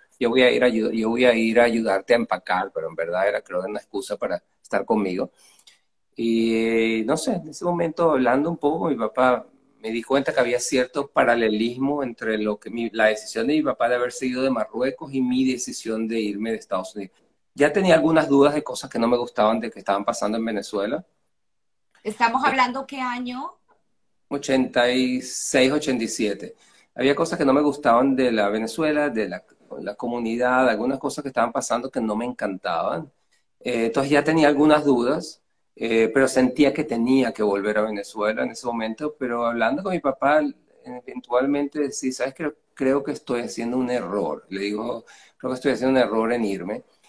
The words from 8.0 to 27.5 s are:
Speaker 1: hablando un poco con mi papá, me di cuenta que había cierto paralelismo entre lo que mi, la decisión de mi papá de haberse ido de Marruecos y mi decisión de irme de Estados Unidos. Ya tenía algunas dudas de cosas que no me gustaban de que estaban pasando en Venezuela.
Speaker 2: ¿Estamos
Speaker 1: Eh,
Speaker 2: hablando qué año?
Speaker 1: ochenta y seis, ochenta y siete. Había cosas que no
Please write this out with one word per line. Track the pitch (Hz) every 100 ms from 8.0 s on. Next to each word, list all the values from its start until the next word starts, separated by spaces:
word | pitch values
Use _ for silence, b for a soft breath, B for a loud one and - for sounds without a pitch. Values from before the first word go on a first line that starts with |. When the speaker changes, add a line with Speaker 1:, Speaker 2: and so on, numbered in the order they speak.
| 170
Speaker 1:
hablando | 139 123 131 156
un | 170
poco | 147 165
con | 175
mi | 123
papá, | 110 - 127 120 - _ _ _
me | 110
di | 113
cuenta | 117 135 139
que | 147
había | 120 120
cierto | - 131 123 143 -
paralelismo | - 127 117 113 107 117 123 135 147
entre | 127 117 110 107
lo | 107 104
que | 110
mi, | 117 117
la | 110 110
decisión | 107 - 117 120
de |
mi | 156
papá | 139 - 120
de | 123
haberse | 123 - 131
ido | 127
de | 135
Marruecos | 120 107 113 131 - 147
y | 135
mi | 127 127 131
decisión | 120 - 117 113 110 113
de | 113
irme | 104 101 113
de | 107
Estados | - 95 92
Unidos. | 104 95 _ _ _ _
Ya | - 147
tenía | 196 185
algunas | 160 151 160 143
dudas | 139 143
de | 147
cosas | 147 120 131
que | 113
no | 117
me | 123
gustaban | 120 - 107 117
de | 113
que | 104
estaban | 95 101
pasando | 101 - 101 113
en |
Venezuela. | 113 107 - 104 104 151 - _ _ _ _ _ _ _ _ _
Speaker 2:
¿Estamos | 214 214 233 247
Speaker 1:
Eh, |
Speaker 2:
hablando | 277 269 247 254 269
qué | 277
año? | 254 240 247 247 349 - _ _ _ _ _ _ -
Speaker 1:
ochenta | 143 - 131 127 127 123
y | 127 127 127
seis, | 127 - - 123 131
ochenta | 147 143 123
y | 110
siete. | - 107 98 - - b b b
Había | - 131
cosas | 143 165 165
que |
no | 139